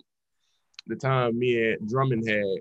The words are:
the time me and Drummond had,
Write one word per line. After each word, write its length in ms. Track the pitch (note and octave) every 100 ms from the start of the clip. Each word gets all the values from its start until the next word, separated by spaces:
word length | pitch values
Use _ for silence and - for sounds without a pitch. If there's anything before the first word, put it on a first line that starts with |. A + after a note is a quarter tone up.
| - _ _ _ _ _ _ - -
the 80 | A2
time 420 | C3 C3 A#2+ A#2
me 360 | B2 A#2 A2+
and 160 | G#2 G#2+
Drummond 360 | B2+ C3+ A#2 A2
had, 200 | G#2+ G2+ F#2+